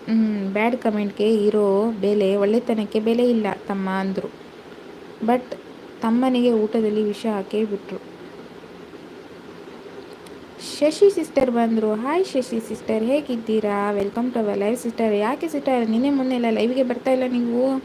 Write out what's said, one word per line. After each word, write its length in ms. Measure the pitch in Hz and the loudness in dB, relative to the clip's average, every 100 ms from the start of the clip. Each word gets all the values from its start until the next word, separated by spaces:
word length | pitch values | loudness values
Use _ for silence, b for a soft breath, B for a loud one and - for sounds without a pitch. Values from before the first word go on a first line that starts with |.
ಹ್ಮ್, 340 | - 226 220 208 196 | 0 2 2 0 -2
ಬ್ಯಾಡ್ 220 | 196 226 240 | 0 0 2
ಕಾಮೆಂಟ್‌ಗೆ 520 | 233 214 202 - 208 226 208 | 0 0 -2 0 2 4 4
ಇರೋ 200 | 214 208 196 226 220 | 4 4 4 2 0
ಬೆಲೆ, 280 | 196 208 196 202 | 2 4 4 4
ಒಳ್ಳೆತನಕ್ಕೆ 640 | 202 220 240 220 208 220 | 4 2 2 -2 0 0
ಬೆಲೆ 260 | 214 226 247 | 2 4 4
ಇಲ್ಲ 180 | 233 208 - - | 4 2 -2 -4
ತಮ್ಮ 200 | 196 190 190 | -4 -2 0
ಅಂದ್ರು. 300 | 190 190 - - - - - - - - - - | -2 -2 -6 -12 -20 -20 -18 -18 -18 -18 -18 -6
But 240 | 220 247 - - - - - - | 0 0 0 -14 -14 -18 -18 -6
ತಮ್ಮನಿಗೆ 500 | 226 233 262 247 240 | 0 2 4 4 4
ಊಟದಲ್ಲಿ 500 | 226 214 226 220 208 | 4 2 2 2 2
ವಿಷ 220 | 214 208 226 | 0 -2 -2
ಹಾಕೇ 360 | 208 196 208 220 | -2 -2 -2 -2
ಬಿಟ್ರು. 340 | 202 - - - - - - - - - - - - - - - - - 82 - - - - - - - - - - - | -4 -8 -12 -12 -18 -18 -16 -18 -18 -18 -18 -18 -18 -18 -18 -18 -18 -18 -18 -18 -18 -18 -18 -18 -18 -18 -18 -18 -16 -12
ಶಶಿ 420 | - 294 302 403 | 2 2 6 6
ಸಿಸ್ಟರ್ 420 | 392 311 - 254 | 6 0 2 2
ಬಂದ್ರು. 380 | 233 233 226 214 214 | 2 2 2 2 0
ಹಾಯ್ 300 | 247 330 381 | 0 0 0
ಶಶಿ 340 | 269 247 226 220 | -2 -2 -4 -4
ಸಿಸ್ಟರ್, 340 | 220 - 220 | -10 -2 -2
ಹೇಗಿದ್ದೀರಾ? 760 | 220 285 294 240 226 220 208 202 202 202 | 2 0 0 -6 0 0 2 0 0 0
Welcome 320 | 196 202 247 | -2 -2 -2
to 80 | 240 | 0
our 120 | 214 202 | 0 0
live 160 | 202 247 240 | 0 0 -4
ಸಿಸ್ಟರ್. 300 | 226 226 208 208 | 0 2 2 2
ಯಾಕೆ 240 | 277 330 294 | 0 -2 -2
ಸಿಸ್ಟರ್ 280 | 277 254 226 | 0 2 2
ನಿನ್ನೆ 220 | 220 269 | 2 4
ಮೊನ್ನೆ 260 | 277 254 254 | 2 2 2
ಎಲ್ಲ 120 | 233 220 | 2 2
ಲೈವ್‌ಗೆ 260 | 220 254 247 | 2 2 0
ಬರ್ತಾ 220 | 240 - 262 | 0 2 2
ಇಲ್ಲ 100 | 254 247 | 2 0
ನೀವು? 280 | 240 233 262 262 | 0 2 2 0